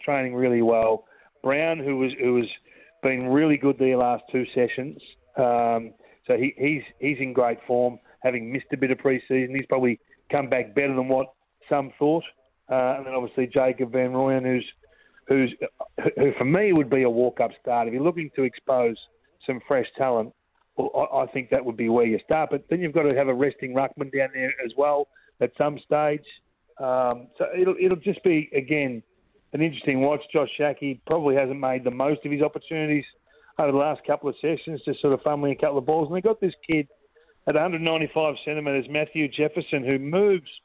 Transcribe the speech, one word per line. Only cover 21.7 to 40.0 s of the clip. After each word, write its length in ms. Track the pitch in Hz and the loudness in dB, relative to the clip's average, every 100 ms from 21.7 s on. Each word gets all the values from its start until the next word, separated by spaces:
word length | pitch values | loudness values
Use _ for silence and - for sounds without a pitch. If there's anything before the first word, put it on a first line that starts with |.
| 113 | -2
be 140 | 117 | 2
where 160 | 120 117 | 2 4
you 120 | 107 | 0
start. 240 | - 156 151 | 0 0 0
But 140 | 143 - | -4 -2
then 100 | 170 | -4
you've 140 | 170 | 0
got 80 | 156 | 2
to 120 | 147 131 | 2 2
have 100 | 135 | 2
a 60 | |
resting 400 | 123 139 - 131 | 2 0 -2 -4
ruckman 360 | 127 135 - 139 | -2 -2 -4 -6
down 200 | 135 135 | -2 -2
there 220 | 131 131 131 | -2 -6 -4
as 80 | 120 123 | -6 0
well 300 | 147 143 143 _ _ - | 0 0 -2 _ _ -4
at 100 | 123 - | -4 0
some 200 | 147 143 | -2 -2
stage. 400 | - 151 151 147 - - _ _ _ - | -2 0 0 -2 -8 -20 _ _ _ -8
Um, 480 | 131 127 123 120 123 - | -2 0 0 -2 -8 -6
so 120 | - | -4
it'll, 220 | 180 185 180 | 0 0 2
it'll 220 | 185 180 | 2 0
just 240 | 202 - | -2 -2
be, 240 | 190 156 151 | 2 0 0
again, 480 | 151 131 151 135 117 - _ _ _ _ | -4 -2 -2 -2 -6 -12 _ _ _ _
an 80 | 139 | -2
interesting 400 | 165 139 147 131 | -2 -2 -2 0
watch. 220 | 139 147 - | 2 0 -2
Josh 160 | 160 131 - | -2 -2 -2
Schache 400 | 147 135 143 127 - | -2 -2 -6 -8 -4
probably 300 | 165 147 135 | 0 2 2
hasn't 240 | 131 139 | 2 -2
made 240 | 131 131 | -2 -2
the 60 | 123 | -2
most 340 | 123 139 147 | -2 0 -2
of 80 | 147 | -2
his 80 | 143 | 0
opportunities 640 | 156 147 - 160 156 147 - _ _ _ _ - | 0 -2 -8 -4 -2 -2 -4 _ _ _ _ -2
over 120 | 147 | 0
the 80 | 135 | 2
last 220 | 151 151 | 0 -2
couple 240 | - 147 143 | -4 -4 -4
of 60 | - | -4
sessions, 400 | 151 160 - 151 | -4 -4 -6 -8
just 160 | - 139 | -6 -2
sort 140 | - | 0
of 80 | - | 2
fumbling 300 | 151 147 143 | 0 0 0
a 20 | |
couple 240 | 139 151 143 | 0 0 0
of 80 | 127 | 0
balls. 220 | 160 147 | 0 0
And 80 | 180 | 0
they 40 | |
got 200 | 202 220 | 0 0
this 140 | 185 - - | -2 -4 -2
kid 200 | 156 143 _ _ _ _ _ - | -2 -2 _ _ _ _ _ -2
at 80 | |
a 60 | 151 | 0
hundred 220 | 170 170 | 0 -2
ninety-five 520 | 165 160 151 156 156 139 | -2 -2 -2 -2 -2 -4
centimetres, 420 | 151 151 147 139 123 | -8 -6 -2 -2 -2
Matthew 380 | 151 156 160 147 | -4 -4 -2 -4
Jefferson, 560 | - 151 175 - 151 127 | 0 -2 -2 -4 -4 -2
who 100 | |
moves 500 | 135 | -2